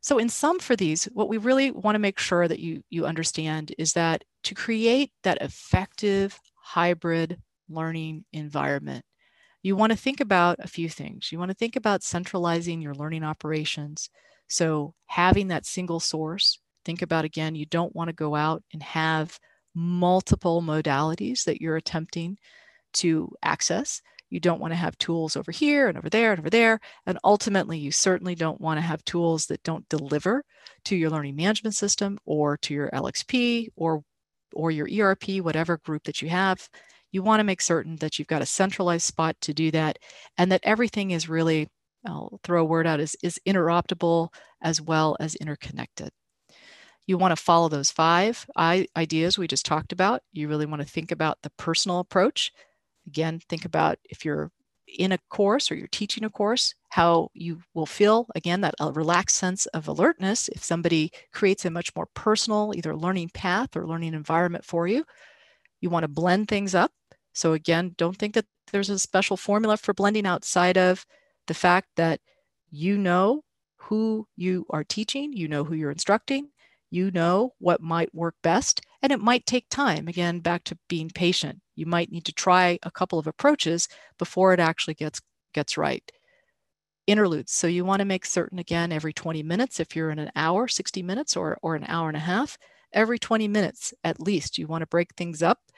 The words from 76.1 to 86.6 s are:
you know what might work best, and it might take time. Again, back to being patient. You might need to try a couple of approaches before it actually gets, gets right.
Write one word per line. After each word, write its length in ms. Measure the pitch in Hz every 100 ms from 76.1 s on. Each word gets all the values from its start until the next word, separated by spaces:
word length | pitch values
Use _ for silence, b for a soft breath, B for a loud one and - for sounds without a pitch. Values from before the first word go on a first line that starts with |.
| 214 - 269 285 b b b _
you 200 | 170 190
know 420 | 180 165 185 254 _
what 240 | 180 170
might 320 | 160 165 170
work 220 | 160 170 -
best, 380 | 170 185 - - b b
and 100 | 269
it 80 | 269
might 240 | 214 247
take 240 | - 247 _
time. 400 | - 277 156 160
Again, 320 | 170 175 170
back 240 | 170 170
to 140 | - 175 _
being 220 | 170 160
patient. 500 | - 175 180 160 - _
You 100 | -
might 260 | 160 170 170
need 140 | 170
to 80 | -
try 460 | - - 180 180 175
a 60 | 175
couple 280 | - 185 170
of 80 | 156
approaches 600 | - 285 302 165 170 - B B _
before 360 | 175 - 190
it 60 | 180
actually 340 | 165 170 -
gets, 260 | 156 151 - _ _ _
gets 240 | - 147 -
right. 340 | 151 123 - _ _ _ _ _